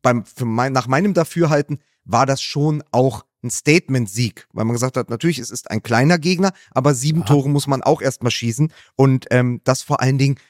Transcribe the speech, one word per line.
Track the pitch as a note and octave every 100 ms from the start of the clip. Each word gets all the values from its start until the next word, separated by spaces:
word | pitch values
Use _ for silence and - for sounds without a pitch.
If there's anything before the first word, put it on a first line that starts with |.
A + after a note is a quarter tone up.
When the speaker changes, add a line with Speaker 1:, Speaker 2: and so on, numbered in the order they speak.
Speaker 1:
beim, | B2+ A#2+ F#2+
für | - A#2+
mein, | A2+ C3
nach | C3 A#2
meinem | C3+ G3+ F3+
Dafürhalten | D#3 E3+ E3 D3+ D3 D3 _ _ -
war | A#2 C3+
das | C3+
schon | - D3 D3+ D3+ -
auch | A#2+ B2+ A2+ - _
ein | A#2+
Statement-Sieg, | - - E3 - C3 G#2+ G2+ A#2 - -
weil | -
man | A2
gesagt | A#2+ B2+ C3
hat, | -
natürlich, | A#2 E3+ C3+
es | A#2+
ist | A#2+ -
ein | G#2
kleiner | - A#2 C#3+ F3
Gegner, | D#3+ F3+ F#3+ F#3 -
aber | C3 C3
sieben | B2+ C#3+ D#3+
Speaker 2:
Ja. | G2+
Speaker 1:
Tore | C#3+ C3+
muss | C#3+ C3+
man | C3+
auch | - D#3
erstmal | C3+ - A#2+
schießen | - A#2 A2+ D#3 - - -
und, | C3+ C3 -
ähm, | B2 B2 A#2+ -
das | C3+
vor | - D3
allen | C3 C3+
Dingen | C#3 C3 _